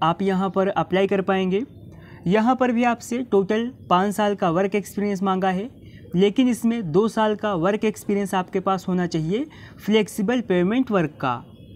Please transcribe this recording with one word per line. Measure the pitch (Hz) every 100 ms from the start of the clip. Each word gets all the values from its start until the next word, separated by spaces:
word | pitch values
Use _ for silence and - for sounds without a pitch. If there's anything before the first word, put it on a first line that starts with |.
आप | 160 170
यहाँ | 196 185 190
पर | 196 190
अप्लाई | - - 185 196
कर | 196
पाएंगे। | 190 190 185 190 277 - - - - - 170
यहाँ | 208 226 254
पर | 254
भी | 233
आपसे | 240 233 - 240
टोटल | 254 196 196 214 240 - -
पाँच | 180 202
साल | 196 208
का | 202 185
वर्क | 165 196
एक्सपीरियंस | 208 185 - 202 190
मांगा | 196 185 190
है, | 185 233 - - - - 175
लेकिन | 202 196 254
इसमें | 220 226 233 175
दो | 165 220
साल | 220 214
का | 214 214
वर्क | 185 175 208
एक्सपीरियंस | 214 208 - 202 196
आपके | 190 185 196
पास | 190 190 185
होना | 180 170
चाहिए | 165 160 214 311 - - - -
फ्लेक्सिबल | 214 202 - 190 247
पेमेंट | - 180 180 240 254
वर्क | 202 151 -
का। | 135 123 - - -